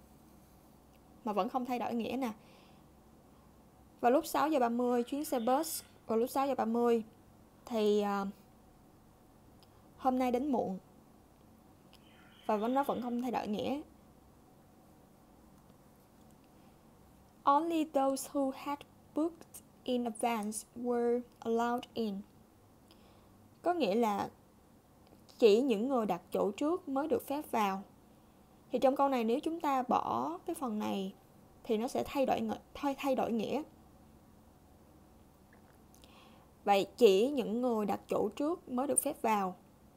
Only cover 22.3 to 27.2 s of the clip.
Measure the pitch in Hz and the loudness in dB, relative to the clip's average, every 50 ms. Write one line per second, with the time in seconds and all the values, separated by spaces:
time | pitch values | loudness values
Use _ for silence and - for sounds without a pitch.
22.3 | - - - - - - - - - - - - - - - - - - - - | -20 -20 -20 -20 -20 -20 -20 -20 -20 -20 -20 -20 -20 -20 -20 -20 -20 -20 -20 -20
23.3 | - - - - - - - 330 359 349 277 190 190 233 240 214 202 196 165 - | -20 -20 -20 -20 -14 -6 -2 -2 0 0 0 0 2 2 2 2 0 -2 -4 -6
24.3 | - - - - - - - - - - - - - - - - - - - - | -8 -16 -20 -20 -20 -20 -20 -20 -20 -20 -20 -20 -20 -20 -20 -20 -20 -20 -20 -12
25.3 | - - 262 220 202 226 269 285 226 190 220 269 277 247 220 202 - - - - | -2 6 6 6 8 6 4 2 0 0 0 0 0 0 0 -2 -4 -6 -6 -6
26.3 | - 190 180 190 214 - 285 302 349 370 - - 269 269 294 311 - - | -2 -2 -2 -2 -2 -2 -2 -2 -2 -2 -4 -6 -4 -4 -2 -2 -2 -4